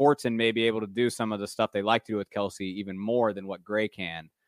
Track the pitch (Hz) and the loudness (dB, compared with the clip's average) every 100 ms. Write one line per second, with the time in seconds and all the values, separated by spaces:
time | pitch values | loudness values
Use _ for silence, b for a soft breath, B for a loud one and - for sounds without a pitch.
0 | 143 143 123 113 113 113 113 110 104 101 | 4 4 2 2 2 4 2 0 -4 0
1 | 120 - 110 104 101 - 110 101 104 113 | 0 0 -2 -2 -4 -2 0 0 2 0
2 | - 104 98 104 101 - 95 98 98 95 | 0 -4 -4 -4 -4 -4 -6 -6 -8 -6
3 | 104 120 113 98 98 90 90 107 107 - | 0 2 2 0 -8 -10 -4 -2 -2 -4
4 | 87 82 80 _ | -8 -8 -14 _